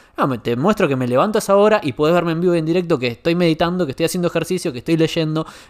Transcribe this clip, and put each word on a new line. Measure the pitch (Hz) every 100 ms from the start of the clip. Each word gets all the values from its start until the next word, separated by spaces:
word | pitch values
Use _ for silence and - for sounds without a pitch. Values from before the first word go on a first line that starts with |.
| - -
No, | 175
me, | 120
te | 123 120
muestro | 165 208 175
que | 131
me | 127
levanto | 123 190 214
a |
esa | - 196
hora | 208 214
y | 147
podés | 120 151
verme | 175 170
en | 160
vivo | 180
y | 170
en | 156
directo | 175 170 151
que | 120
estoy | 117 165
meditando, | 170 175 160 170 180 160
que |
estoy | 131 165
haciendo | 185 175
ejercicio, | 165 156 180 175
que | 123
estoy | 135 165
leyendo. | 160 170 156 156 160 -